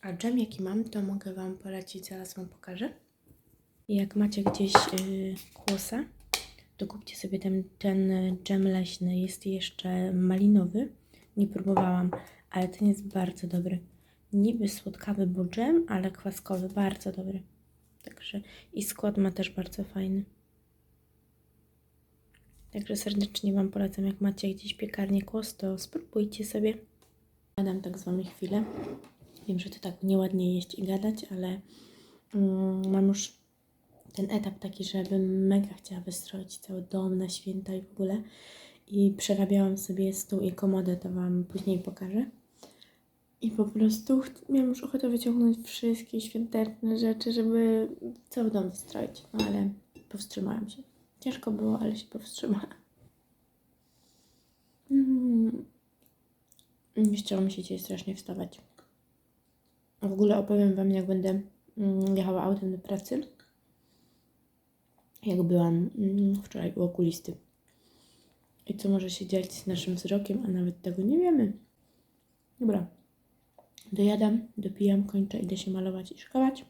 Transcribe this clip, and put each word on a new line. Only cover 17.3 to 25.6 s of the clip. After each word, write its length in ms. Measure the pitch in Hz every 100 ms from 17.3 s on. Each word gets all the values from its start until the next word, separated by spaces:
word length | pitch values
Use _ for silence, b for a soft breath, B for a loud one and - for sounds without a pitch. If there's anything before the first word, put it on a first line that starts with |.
| 190 - _ _ _ _ _
Także 380 | - - - 202 B B B
i 100 | -
skład 340 | 202 - 208 208
ma 140 | 190
też 180 | 190 185
bardzo 340 | - 180 -
fajny. 400 | 196 196 190 196 196 _ _ _ _ _ _ _ _ _ _ _ _ _ _ _ _ _ _ _ _ _ _ _ -
Także 240 | 208 202 208
serdecznie 580 | 208 202 202 - 202
Wam 160 | 196 196
polecam, 360 | 202 196 196 196
jak 160 | 196
macie 320 | 202 196 202
gdzieś 200 | 190 208
piekarnię 480 | - 208 208 196 196
kłos, 340 | 196 220 220
to 220 | -